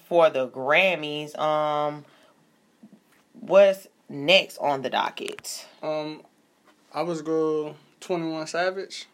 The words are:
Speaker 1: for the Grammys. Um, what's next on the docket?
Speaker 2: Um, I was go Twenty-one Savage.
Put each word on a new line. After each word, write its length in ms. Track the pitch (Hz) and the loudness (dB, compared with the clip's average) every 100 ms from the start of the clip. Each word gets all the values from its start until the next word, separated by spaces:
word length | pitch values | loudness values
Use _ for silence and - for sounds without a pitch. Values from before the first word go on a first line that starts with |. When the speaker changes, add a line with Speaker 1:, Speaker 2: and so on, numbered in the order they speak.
| - | 0
Speaker 1:
for 220 | 170 160 | 4 4
the 180 | 135 127 | 4 -4
Grammys. 880 | 131 131 160 190 160 151 147 151 - | -4 2 4 4 0 -4 -8 -8 -4
Um, 680 | 156 151 151 147 147 147 - _ _ _ _ _ _ _ - - _ _ _ - | -2 0 0 0 -2 -6 -14 _ _ _ _ _ _ _ -20 -20 _ _ _ -14
what's 460 | - 190 196 190 - _ - | 4 6 8 4 -6 _ -14
next 500 | 143 143 190 - - | -4 4 4 4 -4
on 240 | 143 135 | -2 -2
the 80 | 127 | -2
docket? 760 | 104 - - - - - - - - | -2 -2 -4 -10 -10 -12 -14 -14 -12
Speaker 2:
Um, 400 | 156 156 151 156 - _ _ _ _ _ _ | -6 -6 -6 -12 -18 _ _ _ _ _ _
I 100 | 147 | -8
was 200 | 170 160 | -4 -4
go 540 | 151 160 156 156 151 147 _ - | -2 0 0 0 -4 -10 _ -16
Twenty-one 460 | - 175 165 160 156 | -6 -4 -4 -6 -6
Savage. 600 | 165 185 190 - - - | -2 -2 -4 -10 -14 -18